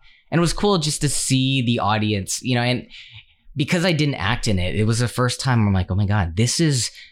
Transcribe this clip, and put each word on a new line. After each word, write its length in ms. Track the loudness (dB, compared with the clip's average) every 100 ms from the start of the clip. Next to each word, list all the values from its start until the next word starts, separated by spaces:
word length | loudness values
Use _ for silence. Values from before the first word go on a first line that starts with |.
| -20 _ _
and 80 | 0
it 20 |
was 120 | 0
cool 260 | 2 2 2
just 220 | 0 -2
to 60 | -2
see 540 | -2 0 2 2 2
the 160 | 0 0
audience, 640 | 0 0 0 -2 -4 -6
you 140 | -2 0
know, 40 |
and 220 | 0 -2 -6 -20 -20 -20 -20 _ -12 -6
because 280 | -2 0
I 80 | 2
didn't 240 | 2 0 -2
act 320 | -2 -2 0
in 100 | 0
it, 160 | 0
it 100 | 0
was 140 | 0 0
the 100 | -2
first 320 | 0 -2 0
time 260 | 0 2 4
I'm 60 |
like, 180 | 2 0
"Oh 40 |
my 100 | 0
God, 300 | 2 0 0 0
this 220 | 0 2
is 300 | 0 0 -4 -8 -20